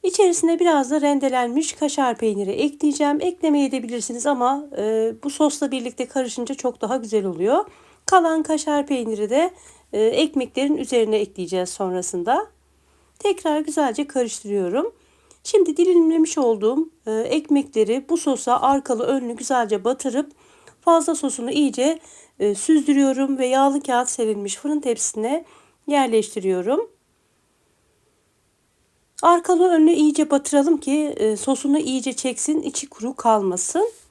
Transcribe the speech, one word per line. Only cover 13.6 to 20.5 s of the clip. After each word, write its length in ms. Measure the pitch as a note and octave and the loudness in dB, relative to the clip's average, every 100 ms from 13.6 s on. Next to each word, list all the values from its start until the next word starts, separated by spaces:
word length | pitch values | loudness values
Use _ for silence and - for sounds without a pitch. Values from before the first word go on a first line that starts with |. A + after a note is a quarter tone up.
| D#4 D#4 C#4 A3+ C#4+ | -2 -2 -2 -2 -4
karıştırıyorum. 880 | C4 A#3 - G3+ G3+ F3+ A3+ G#4 _ _ _ _ _ | -2 -4 -6 -6 -4 -2 -2 -4 _ _ _ _ _
Şimdi 340 | - G#4 E4 D4 | 0 2 2 2
dilimlemiş 600 | F4 F4 D#4+ E4 D#4+ D#4 | 4 6 4 4 2 2
olduğum, 520 | B3 A3 G#3+ C4+ D#4+ _ - | 0 2 0 0 -4 _ -4
e, 60 | |
ekmekleri 960 | A3 A#3 D4+ D4+ C#4+ C#4 A3 G#3 B3 C4 | -4 0 -2 2 0 2 0 2 0 0
bu 80 | E4 | -2
sosa 440 | - C4 - B3 | 0 -2 0 2
arkalı 420 | C4 C#4 C#4 A3+ | 4 2 0 -2
önlü 300 | - C4+ A#3+ | 0 -2 -4
güzelce 500 | A3+ B3+ B3+ A3 G#3 | -8 -2 -2 0 -2
batırıp 480 | G#3+ B3+ C4+ A#3+ D4+ _ _ | -2 -2 -4 -4 -6 _ _